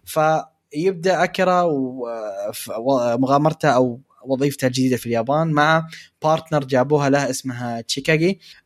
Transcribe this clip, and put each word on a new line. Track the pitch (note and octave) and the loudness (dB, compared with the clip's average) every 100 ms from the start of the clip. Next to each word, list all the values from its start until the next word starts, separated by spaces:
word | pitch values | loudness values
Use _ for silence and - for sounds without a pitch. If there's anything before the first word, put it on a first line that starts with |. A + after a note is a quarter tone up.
| - | -8
فيبدأ | D#3+ D#3 D#3 - _ _ D3+ F#3 F3 F3 E3+ | 0 2 0 -4 _ _ -4 -2 -2 0 2
أكيرا | F3+ F3+ F#3 F3+ | 0 0 2 2
و-، | F3 C#3+ C3 C3 A#2+ A2+ G#2+ G2 G#2 | 2 0 -2 -6 -8 -8 -8 -8 -8
ف-، | A#2 A2+ G#2 | -8 -8 -6
و-، | A#2+ C3+ A#2+ A#2+ | 0 0 2 0
مغامرته | C3 C#3+ D#3 D#3 D3+ | 2 4 2 0 2
أو | B2 B2+ A#2+ _ _ B2+ | 4 2 -2 _ _ -6
وظيفته | C3 C#3+ C#3 C3 | -2 -2 0 -2
الجديدة | B2+ C3 B2 | 0 0 0
في | A#2 | -2
اليابان | A#2 A#2 D3 E3 | -2 0 0 0
مع | D3+ D3+ D#3+ D#3+ - - _ | 2 4 2 0 -14 -20 _
بارتنر | D#3 D#3+ - D3+ | 0 0 0 -4
جابوها | C3+ C3 C3 D3 C#3 | 0 0 2 2 2
له | C#3 C3+ | 2 0
اسمها | B2+ C3 B2 B2 A#2 | -4 -6 -8 -8 -8
تشيكاغي، | A#2 - C#3 D#3+ E3+ F#3+ - - | -6 -6 0 2 2 -2 -10 -20